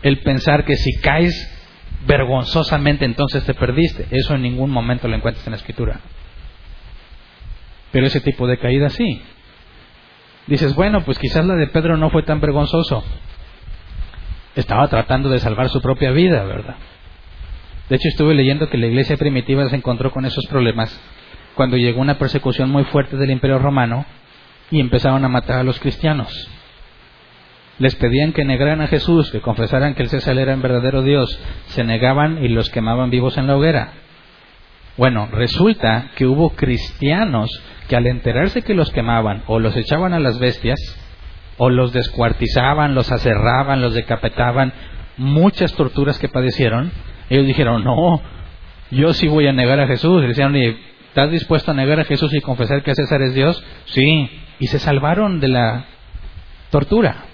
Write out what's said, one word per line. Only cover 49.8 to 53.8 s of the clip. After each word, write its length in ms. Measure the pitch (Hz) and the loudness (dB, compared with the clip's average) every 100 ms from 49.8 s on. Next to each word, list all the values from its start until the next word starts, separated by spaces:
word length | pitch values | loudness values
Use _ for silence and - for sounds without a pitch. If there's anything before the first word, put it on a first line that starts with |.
| 135 | 2
Jesús". 360 | 127 160 180 | 2 4 4
Y 40 | 131 | 4
decían, 260 | 123 139 | 2 2
"Oye, 240 | 143 120 113 - - - | 2 2 -2 -12 -20 -6
¿estás 240 | - 143 | 0 2
dispuesto 400 | 165 - 156 - | 0 0 0 0
a 20 | |
negar 260 | 143 135 156 | 0 2 0
a 60 | 151 | 0
Jesús 280 | 143 156 | 0 0
y 80 | 147 | -2
confesar 420 | - 123 117 139 | -2 -2 0 0
que 100 | 143 | 0
César 300 | 135 143 147 | -2 0 2
es 100 | 131 | 2
Dios?". 300 | 131 139 170 - - | 2 2 0 -8 -20